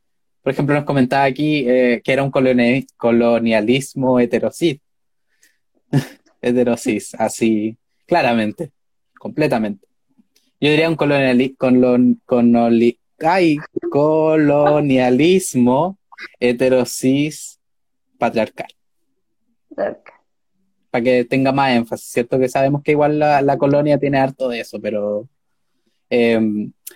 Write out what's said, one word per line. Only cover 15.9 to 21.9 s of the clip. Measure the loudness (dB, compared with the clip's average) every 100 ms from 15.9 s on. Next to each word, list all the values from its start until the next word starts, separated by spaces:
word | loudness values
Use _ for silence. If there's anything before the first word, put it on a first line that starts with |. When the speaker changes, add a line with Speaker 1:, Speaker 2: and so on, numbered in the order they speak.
| -8 _ -20 -20 -4
Speaker 1:
heterosis | -2 0 2 2 0 -2 0 0 -2 -6 -18 -20 _ _ _ _ _ -6
patriarcal. | -4 -2 -4 -6 -16 _ _ _ _ _ _ _ _ _ _
Speaker 2:
Patriarcal. | -8 -8 -10 -20 _ _ _ _ _ _ _ _
Speaker 1:
Para | -4
que | 0 0
tenga | 0 0 0
más | 0 0 0
énfasis, | -2